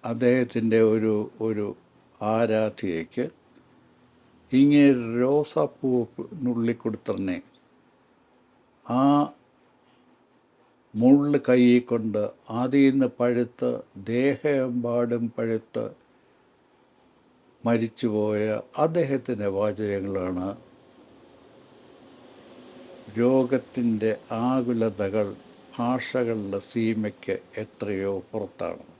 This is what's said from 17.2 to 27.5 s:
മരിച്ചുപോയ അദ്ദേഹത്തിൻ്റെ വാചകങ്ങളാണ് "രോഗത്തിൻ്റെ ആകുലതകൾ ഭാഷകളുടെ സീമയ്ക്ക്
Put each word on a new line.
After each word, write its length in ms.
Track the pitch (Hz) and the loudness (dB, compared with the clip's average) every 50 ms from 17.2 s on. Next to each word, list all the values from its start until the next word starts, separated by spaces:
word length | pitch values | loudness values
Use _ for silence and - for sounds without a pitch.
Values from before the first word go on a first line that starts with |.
| _ _ _ _ _ _ _ _ - | _ _ _ _ _ _ _ _ -2
മരിച്ചുപോയ 840 | 117 117 113 113 113 - - - 117 104 107 104 107 107 104 107 107 110 110 - - - - 147 | 0 0 0 0 -4 -6 -4 -4 -2 -2 0 -2 0 0 -2 -2 -2 -2 -4 -6 -10 -2 -2 -2
അദ്ദേഹത്തിൻ്റെ 640 | 165 160 175 160 135 139 131 - - 123 104 104 101 95 | 0 0 -2 -2 0 -2 -4 -4 -6 -6 -4 -4 -4 -2
വാചകങ്ങളാണ് 920 | 98 104 107 101 104 107 101 101 98 95 98 98 95 90 92 92 90 92 95 98 - - - - _ _ _ _ - - _ - - - - - - - - - - - - - - - - - - - - - - - - - - - - - - - - - - - - - - - - 101 113 | 0 -2 -2 -2 -4 -4 -4 -4 -4 -4 -4 -4 -4 -4 -4 -4 -4 -6 -6 -8 -10 -18 -20 -20 _ _ _ _ -20 -20 _ -20 -20 -20 -20 -20 -20 -20 -20 -20 -20 -20 -20 -20 -20 -20 -20 -20 -20 -20 -20 -20 -20 -20 -20 -20 -20 -20 -20 -20 -20 -20 -20 -20 -20 -20 -20 -20 -20 -20 -10 -4 0
"രോഗത്തിൻ്റെ 920 | 117 123 131 135 131 123 135 127 - - - 131 120 117 110 104 110 110 107 - - - 117 113 120 | 2 4 4 2 2 2 -2 -4 -4 -6 -6 -2 0 0 0 0 0 -2 -2 -4 -6 -8 -6 -4 -2
ആകുലതകൾ 800 | 127 131 131 120 120 123 113 113 113 101 101 104 98 101 110 104 98 - - - - - - - - - | 0 0 0 -2 -2 -2 0 -2 -2 -2 -4 -4 -2 -2 -2 -2 -4 -6 -14 -18 -20 -20 -20 -20 -18 -8
ഭാഷകളുടെ 840 | - 120 120 127 127 - - - 131 123 113 113 107 101 98 98 98 - - | -4 -2 -2 -2 -4 -6 -4 -4 -2 -2 -2 -2 -4 -4 -6 -6 -8 -8 -6
സീമയ്ക്ക് 680 | - 117 113 110 113 110 107 104 101 - - - 95 - - - | -4 -2 -2 0 0 -2 -4 -6 -8 -8 -6 -6 -6 -6 -8 -12